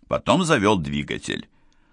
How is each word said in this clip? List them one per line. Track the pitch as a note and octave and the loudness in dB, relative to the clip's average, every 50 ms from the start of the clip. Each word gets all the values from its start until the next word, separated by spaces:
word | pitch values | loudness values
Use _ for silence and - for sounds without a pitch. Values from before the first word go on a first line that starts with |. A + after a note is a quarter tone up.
| _ - | _ -4
Потом | - - - - - F#3 F#3 | -4 -2 0 2 2 2 2
завел | D#3 E3 B2 F#2+ G#2 G#2+ F#2 | 2 2 4 4 4 2 2
двигатель. | D2+ C#2 C#2+ D2 C#2+ - B1 G#1+ - - G1+ G1+ - - _ _ _ _ _ _ _ _ | 0 -2 -4 -4 -4 -4 -6 -8 -8 -8 -8 -8 -10 -14 _ _ _ _ _ _ _ _